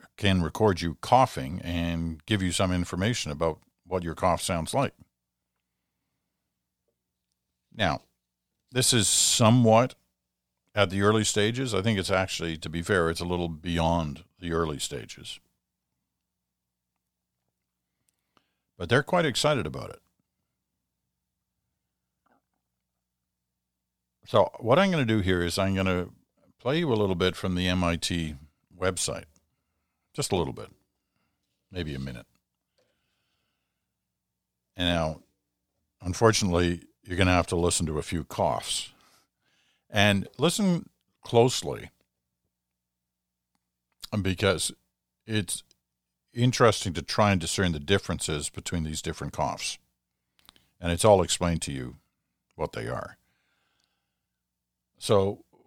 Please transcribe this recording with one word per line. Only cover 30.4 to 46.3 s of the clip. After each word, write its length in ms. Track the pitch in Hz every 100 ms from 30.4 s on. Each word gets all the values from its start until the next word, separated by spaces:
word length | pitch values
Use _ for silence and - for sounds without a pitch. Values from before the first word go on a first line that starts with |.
| 69
bit. 160 | - - _ _ _ _ _ _ _ _ _ _
Maybe 240 | 92 78
a 60 | 67
minute. 260 | 67 60 - _ _ _ _ _ _ _ _ _ _ _ _ _ _ _ _ _ _ _ _ _ _ _ _ 95
And 100 | 87
now, 320 | 85 80 76 _ _ _ _ _ _ _ _
unfortunately, 840 | 92 - 113 107 98 85 87 85 - _
you're 140 | - 90
gonna 140 | 92
have 160 | 90 85
to 100 | 87
listen 280 | 87 - 78
to 120 | 76
a 40 |
few 200 | - 85
coughs. 720 | 71 - 85 57 - - - - _ _ _ _ _ _ _ _ _
And 400 | 104 104 98 - -
listen 520 | 160 - 196 175 - _ _ _
closely, 680 | - 117 123 - 73 60 - _ _ _ _ _ _ _ _ _ _ _ _ _ _ _ _ _ _ _ _ _ - 107
because 500 | 95 92 98 82 - - _ _ _ _ -
it's 360 | 107 90 - - _ _ _ _ _ _